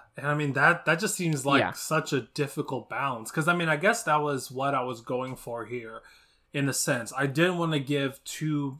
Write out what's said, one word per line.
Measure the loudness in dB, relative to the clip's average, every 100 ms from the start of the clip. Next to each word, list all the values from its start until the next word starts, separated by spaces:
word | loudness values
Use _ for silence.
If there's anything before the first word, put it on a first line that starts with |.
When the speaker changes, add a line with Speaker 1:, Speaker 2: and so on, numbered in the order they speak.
| -16 -6
Speaker 1:
and | -2
I | 0
mean, | 0
that, | 4 4 6 2
that | 2
just | 0 0
seems | 0 0 4
like | 4
Speaker 2:
Yeah. | 4
Speaker 1:
such | -2 -2 -2 0
a | -2
difficult | -2 -4 -4 -4 -4 -6 -6
balance, | -4 -4 -4 -4
'cause, | 0 2
I | 2
mean, | 2
I | 2
guess | 2 2
that | 2 2
was | 2 -2 -4
what | -2 0
I | 0
was | -2 -6
going | -4 -4 -4 -8
for | -8 -8 -6
here, | -8 -10 -14 -18 -20 _ _ _
in | 0 0
a |
sense. | 2 0 0 -2 -2
I | 0
didn't | 2 2 2
wanna | 0 0
give | 0 0 -2 -4
too, | -12 -6 -2 -2 -2